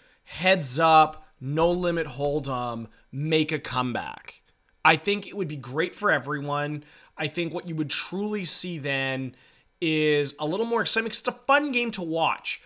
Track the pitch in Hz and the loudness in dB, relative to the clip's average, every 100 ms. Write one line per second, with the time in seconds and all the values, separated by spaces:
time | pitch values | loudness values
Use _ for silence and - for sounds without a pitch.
0 | _ _ - - 180 190 135 127 165 156 | _ _ -16 0 4 4 2 2 8 8
1 | 156 - - - 131 151 170 180 180 170 | 8 2 -18 -12 -4 2 2 4 0 0
2 | 156 127 143 151 135 127 123 117 113 - | -2 -2 0 0 -2 -4 -4 -6 -10 -16
3 | _ 135 151 160 156 156 - 120 127 110 | _ -6 0 2 2 -2 -2 -2 0 -2
4 | 76 - - - _ _ _ _ 160 165 | -6 -10 -16 -20 _ _ _ _ 4 4
5 | - 202 185 202 165 147 120 139 180 - | 2 -4 -4 -8 -6 -8 -6 -4 -4 0
6 | 202 151 127 147 143 143 147 151 - - | 0 0 0 -6 -4 -2 -2 -6 -10 -20
7 | - - 156 - 170 165 175 156 147 - | -18 -8 -6 -4 -6 -6 -6 -4 -4 -4
8 | - 180 208 208 180 - 185 165 139 139 | -4 -4 -4 -4 -2 -2 -2 -6 -4 -2
9 | 135 131 131 - _ _ _ - 160 156 | -2 -2 -6 -10 _ _ _ -6 0 2
10 | 151 147 139 - 151 190 226 233 - 226 | 4 2 0 -4 -4 -2 0 0 0 0
11 | 226 - - - - 277 294 240 240 220 | -2 -4 -6 -4 2 2 2 -2 -2 -4
12 | 165 165 147 - - - | -4 0 0 0 -6 -10